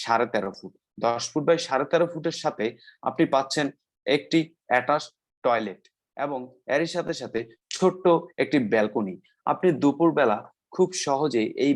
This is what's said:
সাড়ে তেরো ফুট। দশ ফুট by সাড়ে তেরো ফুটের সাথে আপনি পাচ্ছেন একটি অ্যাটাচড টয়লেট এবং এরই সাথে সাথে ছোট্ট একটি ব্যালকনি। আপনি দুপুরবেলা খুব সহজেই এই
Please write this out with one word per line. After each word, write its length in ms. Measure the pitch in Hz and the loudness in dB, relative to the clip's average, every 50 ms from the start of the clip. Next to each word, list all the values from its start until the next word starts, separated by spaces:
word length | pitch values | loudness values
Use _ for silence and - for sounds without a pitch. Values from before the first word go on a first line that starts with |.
সাড়ে 260 | - 113 117 113 120 110 - | -2 0 0 2 0 0 -2
তেরো 180 | 107 95 98 95 | -4 -4 -4 -8
ফুট। 160 | - - 90 _ _ _ _ _ - | -12 -16 -20 _ _ _ _ _ -4
দশ 240 | 110 117 117 120 120 - | -2 -2 -2 -2 -4 -6
ফুট 120 | - 156 143 165 | -6 -2 0 0
by 80 | 170 | 0
সাড়ে 280 | 160 - - 135 131 143 147 | 0 0 -2 -2 -2 0 2
তেরো 160 | - 165 175 170 | 2 0 2 0
ফুটের 260 | 170 156 151 165 160 - - | -2 -4 -6 -6 -4 -4 -4
সাথে 220 | 151 - - 107 117 120 - - - - _ | -4 -4 -4 -4 -6 -6 -8 -20 -20 -14 _
আপনি 220 | - 117 - - 165 160 135 | -6 -4 0 0 2 2 2
পাচ্ছেন 340 | 135 139 - - 156 147 139 - _ _ _ _ _ - | 0 0 0 -2 -4 -4 -4 -6 _ _ _ _ _ -2
একটি 340 | - 143 147 - - - 165 156 160 _ _ _ - | -2 -2 -2 0 0 0 0 0 -2 _ _ _ 0
অ্যাটাচড 420 | 120 123 123 139 147 151 - - _ _ _ _ _ _ - | 0 0 2 0 -2 -2 -2 -8 _ _ _ _ _ _ 0
টয়লেট 380 | 131 120 113 110 101 87 - _ _ _ _ _ _ - | 0 0 0 -2 -4 -10 -12 _ _ _ _ _ _ -10
এবং 220 | - 139 143 143 127 123 127 - _ _ | -8 -6 -6 -6 -8 -10 -14 -20 _ _
এরই 220 | - 135 147 170 165 - | -2 0 0 0 -2 -4
সাথে 180 | 175 160 160 160 | -6 -6 -6 -6
সাথে 260 | - 127 107 - 113 123 - - _ _ - - | -8 -8 -6 -6 -6 -6 -8 -14 _ _ -10 -4
ছোট্ট 300 | - 190 185 180 185 - 180 170 160 - - _ - 135 | 0 0 0 2 2 4 4 4 4 2 -4 _ -4 -2
একটি 140 | 135 - 147 120 101 113 | 0 2 0 2 2 2
ব্যালকনি। 420 | 110 107 107 - 117 104 95 90 85 _ _ _ _ - | 2 2 2 0 -2 -4 -4 -8 -12 _ _ _ _ -4
আপনি 260 | - 147 - - 180 | -4 -2 2 2 2
দুপুরবেলা 680 | 160 123 139 143 139 143 165 165 151 151 139 113 104 113 127 - _ _ _ _ | 2 4 2 2 4 4 2 2 4 4 2 2 2 0 -4 -10 _ _ _ _
খুব 180 | - - 185 175 185 - - | -2 0 0 0 0 -4 -2
সহজেই 420 | 156 139 135 151 151 - 117 107 - - - 131 | -2 0 0 0 0 0 0 0 0 -2 0 0
এই 100 | 143 139 | 2 2